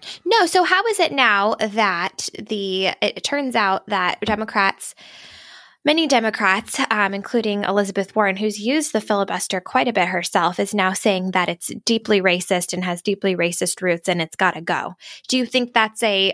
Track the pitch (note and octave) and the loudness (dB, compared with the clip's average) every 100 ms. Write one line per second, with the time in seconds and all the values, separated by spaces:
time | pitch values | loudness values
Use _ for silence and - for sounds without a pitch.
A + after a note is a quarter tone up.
0 | - - F4 A4+ F4 F#4 F4 F#4 A4+ G4+ | -16 -10 0 2 4 2 2 2 0 0
1 | E4+ C#4 A#3+ G3+ G#3 - G#3+ G#3+ G3+ F3 | 0 2 2 4 2 0 -2 0 0 0
2 | F#3 - - - G#3 G#3+ G3 F#3 F#3+ - | -4 -6 -10 -10 -8 -6 -2 -2 -2 0
3 | G#3 - - C#4+ C4+ A#3 G3 F#3+ - G3 | -2 -2 -4 -2 -2 0 2 0 -2 -2
4 | F3+ - G#3+ G#3+ A3 G#3+ G3 - - - | 0 -2 -2 -2 -2 0 0 0 -4 -6
5 | - - - - - - - _ D4 D#4 | -18 -20 -20 -20 -20 -20 -20 _ 0 2
6 | D#4 B3+ A3 G#3 G3+ G3 - - C4 G#3+ | 4 2 2 2 2 2 0 -2 0 0
7 | G3 G3 G3+ A#3+ G#3+ G3+ G3+ G3+ G3 G3 | 0 -2 -2 -2 0 -2 0 0 0 -2
8 | F#3+ G#3+ G3+ F#3+ G#3+ G#3 G#3+ D4+ D4+ G#3+ | -2 0 0 0 -2 -2 0 0 0 -2
9 | G#3+ G3+ G3 F3+ - F#3+ - - B3+ A3 | 0 0 0 -2 -4 -4 -2 0 0 2
10 | F3+ F#3 F3 F#3+ E3+ F3+ G3+ G#3 F#3 F#3+ | 0 0 0 2 2 0 -2 0 0 2
11 | A3 F#3 F#3 F#3 F3 F3 - G3 - A3+ | 0 0 0 0 -2 -2 -4 -4 -2 0
12 | A3+ G3+ F3+ F3 - F3+ F3 F#3 F3+ F3 | 2 2 2 0 0 0 0 -2 -4 -4
13 | - G3 G3 F3+ E3+ F3+ F3+ - F3+ E3+ | -4 -2 0 0 0 0 -2 -2 -2 0
14 | - F3 D#3+ - F#3 D#3+ E3+ E3+ - - | 0 -2 -2 0 0 0 -2 -4 -4 -12
15 | - - - B3+ A#3+ B3+ B3 A#3 A3 - | -18 -18 -2 -2 0 0 2 2 0 0
16 | A3 G3 G3 | 0 2 0